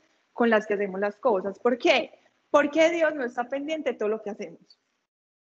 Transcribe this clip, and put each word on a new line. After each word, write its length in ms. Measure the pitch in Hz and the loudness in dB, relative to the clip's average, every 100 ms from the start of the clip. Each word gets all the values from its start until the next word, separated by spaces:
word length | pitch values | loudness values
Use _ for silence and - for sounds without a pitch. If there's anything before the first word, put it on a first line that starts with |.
| _ _ _ | _ _ _
con 180 | - 233 | 0 2
las 160 | 214 214 | 2 2
que 80 | |
hacemos 240 | 202 202 190 | -4 -4 -4
las 180 | 208 202 | -6 -2
cosas. 420 | 262 208 196 196 | 0 0 -2 -2
¿Por 200 | 240 247 | -2 0
qué? 400 | 339 262 - - _ _ _ | 2 2 0 -12 _ _ _
Porque 400 | 294 285 311 320 | 2 2 4 4
Dios 240 | 339 311 | 4 0
no 100 | 311 | 0
está 240 | 240 240 247 | -6 -6 -6
pendiente 440 | 277 285 320 262 | -6 -6 -4 -4
de 40 | 240 | -4
todo 120 | 214 | -2
lo 140 | 214 | -4
que 80 | 214 | -6
hacemos, 480 | 208 196 170 _ _ _ _ _ _ _ _ _ | -10 -12 -16 _ _ _ _ _ _ _ _ _